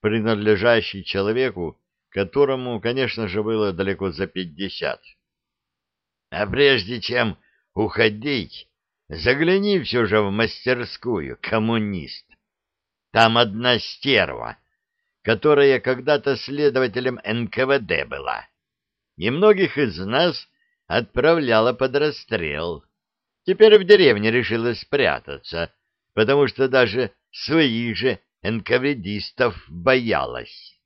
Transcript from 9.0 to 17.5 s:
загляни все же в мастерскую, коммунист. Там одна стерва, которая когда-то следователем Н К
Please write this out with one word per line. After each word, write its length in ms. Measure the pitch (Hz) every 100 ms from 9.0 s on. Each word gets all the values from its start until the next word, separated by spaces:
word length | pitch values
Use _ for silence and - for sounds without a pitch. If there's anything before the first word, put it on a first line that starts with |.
| _
загляни 720 | 80 80 135 165 190 202 196
все 260 | 120 123 110
же 140 | 107
в 100 | 101
мастерскую, 1040 | 101 113 - - 123 117 - 120 107 69 64
коммунист. 840 | - 113 110 113 104 95 - - _ _ _ _ _ _ _ _ _
Там 260 | 110 113 117
одна 420 | 120 101 123 120
стерва, 760 | - - 139 123 80 62 58 - _ _ _ _ _ _
которая 560 | - 113 151 147 139 131
когда-то 580 | 131 127 131 147 - 131
следователем 840 | - 143 147 135 127 107 127 120
Н 240 | - 113
К 180 | 117